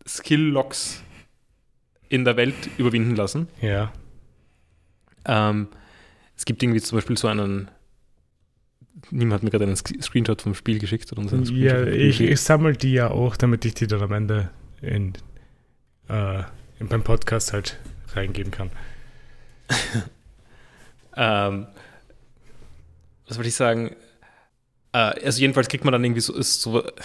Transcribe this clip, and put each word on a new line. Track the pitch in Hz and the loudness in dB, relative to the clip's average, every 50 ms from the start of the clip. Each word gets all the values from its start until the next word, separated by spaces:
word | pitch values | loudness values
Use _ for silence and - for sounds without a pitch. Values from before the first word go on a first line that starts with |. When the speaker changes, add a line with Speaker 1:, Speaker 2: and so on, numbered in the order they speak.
| _ | _
Speaker 1:
Skill-Locks | - - - - - 151 147 156 151 143 135 131 - - - - - - - - - - - - _ _ _ _ _ _ _ _ _ _ _ _ _ _ _ _ _ | -14 -12 -12 -2 0 2 2 2 2 2 0 -2 -2 -6 -8 -8 -8 -10 -14 -18 -20 -20 -20 -20 _ _ _ _ _ _ _ _ _ _ _ _ _ _ _ _ _
in | - 127 127 | -2 2 2
der | 123 117 | 2 2
Welt | 120 120 131 139 - - - - - | 4 2 0 0 -4 -10 -8 -4 0
überwinden | 123 120 113 117 113 117 117 | 2 2 2 2 2 2 2
lassen. | 104 101 95 - 143 170 - - - | 0 0 0 -2 -4 -6 -6 -6 -4
Speaker 2:
Ja. | - 107 101 98 107 110 - - - - - - - - _ _ _ _ _ _ _ _ _ _ _ _ _ _ _ _ _ _ - | -2 0 0 0 -2 -4 -6 -12 -18 -20 -20 -20 -20 -20 _ _ _ _ _ _ _ _ _ _ _ _ _ _ _ _ _ _ -4
Speaker 1:
Ähm, | - 120 107 107 107 107 107 104 101 - - - - - - - - _ _ _ _ _ | -2 0 2 2 2 0 0 -4 -6 -10 -18 -20 -20 -20 -20 -20 -20 _ _ _ _ _
es | - - | -6 -4
gibt | - 120 - | -4 -2 0
irgendwie | 127 120 117 110 | 2 2 2 2
zum | - - 117 110 | 0 0 -2 -2
Beispiel | - - 120 107 | 0 0 -2 0
so | - 113 | 0 0
einen, | 107 104 104 98 98 98 98 98 - _ _ _ _ _ _ _ _ _ _ _ _ _ _ _ _ _ _ _ _ _ - _ _ 170 - - | 0 0 0 -2 -2 -4 -6 -10 -14 _ _ _ _ _ _ _ _ _ _ _ _ _ _ _ _ _ _ _ _ _ -20 _ _ -20 -14 -8
niemand | 175 131 117 113 104 | -4 -2 0 0 0
hat | 98 | 0
mir | 110 110 | 0 0
gerade | 101 107 104 | 0 2 2
einen | 98 98 | 0 0
Sk-, | - - - - - | -2 0 0 0 0
Screenshot | - - - 120 113 110 110 - | 0 0 0 2 2 2 0 -2
vom | - 104 98 | -2 -4 -6
Spiel | - - - 113 107 | -2 -2 -2 0 0
geschickt | 104 95 110 113 - - | 0 -2 -4 -4 -4 -8
oder | - 110 104 101 | -8 -6 -4 -2
so | 131 | 0
einen | 127 127 | 0 0
Speaker 2:
Ja, | |
Speaker 1:
Screenshot | 117 123 127 131 131 127 127 | 0 2 4 4 4 4 4
vom | 127 117 | 2 2
Spiel | 104 113 | 2 6
Speaker 2:
ich, | 143 143 127 113 | 6 6 6 6
Speaker 1:
geschickt. | 113 110 | 4 4
Speaker 2:
ich | 143 139 | 4 4
sammel | - - 156 151 160 156 143 | 4 4 4 6 6 4 2
die | - 131 131 | 2 2 2
ja | 127 127 120 110 | 4 4 4 2
auch, | - - 120 123 - | 2 2 0 0 2
damit | - 123 123 117 117 - | 2 4 4 4 2 0
ich | 113 113 | -2 -2
die | - 117 104 | -2 -2 0
dann | 107 101 | 0 0
am | 101 98 | 0 0
Ende | 101 107 107 104 107 104 98 90 - - - - - - | 0 -2 0 0 0 0 -2 -4 -6 -14 -20 -20 -18 -12
in, | - - - 104 101 95 92 - - - - - - - - _ _ _ _ _ _ _ _ _ _ - | -6 -4 -2 -2 -2 -2 -6 -8 -14 -18 -20 -20 -20 -20 -20 _ _ _ _ _ _ _ _ _ _ -6
äh, | 104 107 101 98 95 95 95 - - - - - - - | -4 -2 -2 -2 -4 -4 -6 -8 -12 -16 -20 -20 -14 -12
in, | - - | -4 -2
beim | 117 113 | 0 0
Podcast | - - - - - - 113 113 - - | 4 4 4 4 4 2 0 0 0 -2
halt | - 101 98 - - - - - - - - - - | -2 -4 -4 -6 -10 -12 -14 -14 -16 -14 -14 -8 -6
reingeben | 104 98 95 95 101 98 95 | -4 -4 -2 -4 -4 -6 -6
kann. | - - 95 92 - - - - - - - - - - - - - - - - - - - - | -6 -6 -6 -6 -8 -8 -10 -12 -12 -14 -16 -18 -20 -20 -20 -20 -20 -20 -20 -20 -20 -18 -6 -4
Speaker 1:
<laughs> | 123 - - - - 113 90 - - _ _ - - - - - - - - - - - - - - - _ - - - | -2 -2 -2 -4 -4 -6 -6 -8 -14 _ _ -20 -20 -20 -20 -20 -20 -20 -20 -20 -20 -20 -20 -20 -20 -20 _ -14 -4 0
Ähm, | 123 110 107 101 101 101 101 98 104 - - - - - - - - - - - - - - - - - - - - - - - - - - _ _ - _ _ _ | 0 2 2 2 0 0 -2 -4 -8 -12 -16 -20 -20 -20 -20 -20 -20 -20 -20 -20 -20 -20 -20 -20 -20 -20 -20 -20 -20 -20 -20 -20 -20 -20 -20 _ _ -20 _ _ _
was | - 117 117 | -12 -10 -6
wollte | 117 120 | -4 -4
ich | 117 | -2
sagen? | - 131 117 117 113 117 - - - - - _ _ - - _ _ _ _ _ _ _ _ _ _ _ _ | 2 2 2 2 0 -2 -6 -8 -14 -20 -20 _ _ -20 -20 _ _ _ _ _ _ _ _ _ _ _ _
Äh, | - 123 113 107 - - - | 0 2 2 2 0 -2 -2
also | 135 113 120 | -2 2 4
jedenfalls | 135 135 131 135 123 - | 2 4 4 2 0 0
kriegt | - 131 - | -2 -2 0
man | 147 | 2
dann | 127 120 123 | 2 2 2
irgendwie | 120 120 117 | 0 0 0
so, | 113 - - | -2 -2 -4
ist | - - - - - | -4 -2 -2 -2 -2
so | - 117 113 120 - - - - | -2 0 0 0 -2 -2 -8 -14